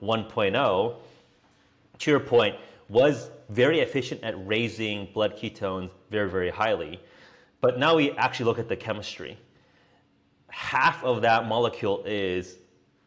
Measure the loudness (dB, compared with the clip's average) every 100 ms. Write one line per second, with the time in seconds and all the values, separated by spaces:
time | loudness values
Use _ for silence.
0 | -2 -2 -2 0 0 2 2 2 0 -4
1 | -18 -20 _ _ _ _ _ _ _ -6
2 | 2 2 4 4 4 -2 -14 -20 0 4
3 | 4 2 -6 -18 -6 2 4 4 0 -2
4 | -6 -8 -8 -8 -2 -2 -2 -4 -6 -6
5 | -6 -2 -2 -2 -10 -6 -6 -6 -8 -14
6 | _ -4 -2 -2 -2 0 0 0 -4 -12
7 | -18 -20 -20 -20 _ _ 0 2 2 4
8 | 2 0 -2 0 0 0 -4 -6 -6 -8
9 | -8 -12 -14 -16 _ _ _ _ _ _
10 | _ _ _ _ _ -12 -4 2 2 2
11 | 0 2 4 4 2 0 0 0 -2 -2
12 | -2 -2 0 -2 -4 -16 _ _ _ _